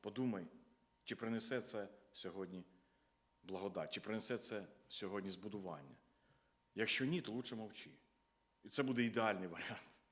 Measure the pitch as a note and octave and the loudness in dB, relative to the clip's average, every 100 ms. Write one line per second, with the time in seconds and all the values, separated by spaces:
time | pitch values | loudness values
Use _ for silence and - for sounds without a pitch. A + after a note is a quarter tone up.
0 | G#2 G#2 B2+ G2 E2 - - _ _ _ | -2 2 2 2 -4 -12 -20 _ _ _
1 | - A2+ A2+ A2+ - B2+ - A2 G2 - | -8 -2 0 2 2 0 0 -2 -4 -10
2 | - - F#2 F#2 F2+ F#2 - - _ _ | -16 -8 -6 -4 -4 -4 -10 -20 _ _
3 | _ _ _ _ - F#2 G2 F#2 F2+ - | _ _ _ _ -4 -2 0 0 -2 -4
4 | G#2 G#2+ - A#2 - G#2+ F#2 - - - | -2 2 2 2 0 -2 -4 -14 -8 -4
5 | G2 G2+ G2 F#2 G#2 G2+ F#2 D2+ C#2 B1 | -2 -2 -2 -4 -6 -4 -4 -6 -10 -18
6 | _ _ _ _ _ _ _ - A2 - | _ _ _ _ _ _ _ 0 2 4
7 | C3 F3 - A#2 B2+ A2+ G#2+ - D3 D3 | 4 2 0 -4 -4 -4 -6 -8 -12 -14
8 | _ _ _ _ _ _ - - C3 B2 | _ _ _ _ _ _ 0 2 4 6
9 | A#2 A2 A2 F#2+ F#2 E2 - G#2+ - - | 4 6 6 4 0 -4 -4 -6 -8 -20
10 | _ | _